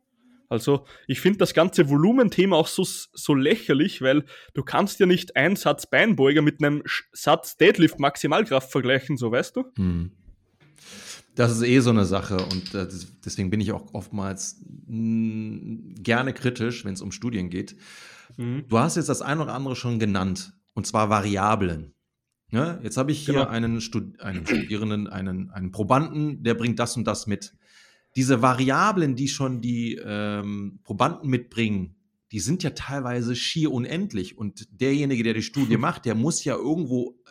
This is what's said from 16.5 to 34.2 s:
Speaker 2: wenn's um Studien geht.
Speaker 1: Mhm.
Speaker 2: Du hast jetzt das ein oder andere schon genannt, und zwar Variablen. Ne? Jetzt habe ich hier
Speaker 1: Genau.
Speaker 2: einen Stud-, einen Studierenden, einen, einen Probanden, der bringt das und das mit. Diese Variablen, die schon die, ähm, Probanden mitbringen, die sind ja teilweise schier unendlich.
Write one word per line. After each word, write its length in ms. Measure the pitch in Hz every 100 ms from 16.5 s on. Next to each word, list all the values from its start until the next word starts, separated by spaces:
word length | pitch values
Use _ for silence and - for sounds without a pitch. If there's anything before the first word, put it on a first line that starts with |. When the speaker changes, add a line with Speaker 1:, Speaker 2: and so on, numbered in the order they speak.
| - 113 117
Speaker 2:
wenn's 180 | 101 95
um 80 | 98
Studien 400 | - 120 110 90
geht. 240 | 90 - - - - - - - -
Speaker 1:
Mhm. 300 | 120 131 127
Speaker 2:
Du 100 | 113
hast 180 | 156 170
jetzt 120 | 147
das 140 | 131
ein 180 | - 156
oder 120 | 131
andere 220 | 120 135
schon 240 | 123 123 113
genannt, 540 | 107 98 95 90 - - _
und 120 | - 98
zwar 240 | 113 107
Variablen. 840 | 104 104 98 101 110 92 80 78 _ _ _ _ _ _
Ne? 280 | 110 160 170
Jetzt 140 | 110 127
habe 120 | 135
ich 140 | 147
hier 100 | -
Speaker 1:
Genau. 120 | 143 135
Speaker 2:
einen 320 | 113 117 117
Stud-, 400 | - 113 95 -
einen 260 | 104 90 80
Studierenden, 640 | - - 104 110 104 104
einen, 420 | 98 95 92 92
einen 220 | 98 92
Probanden, 720 | 101 104 131 160 151 151 139
der 100 | 117
bringt 240 | 113 117 113
das 180 | 120 127
und 80 |
das 220 | 110 104 -
mit. 260 | 101 - _ _ _ _ _ _
Diese 260 | - 131 123
Variablen, 720 | 127 123 131 143 202 196 151
die 140 | 123 139
schon 320 | - 135 123
die, 400 | 120 117 117 -
ähm, 800 | - 104 104 104 101 104 101 95
Probanden 440 | - 101 135 175 143
mitbringen, 680 | 127 - - 113 98 90 - _ _ _
die 80 | 107
sind 220 | 101 180
ja 80 | 160
teilweise 680 | - - 139 123 123 120 120
schier 340 | - 165 156
unendlich. 680 | 123 123 165 196 98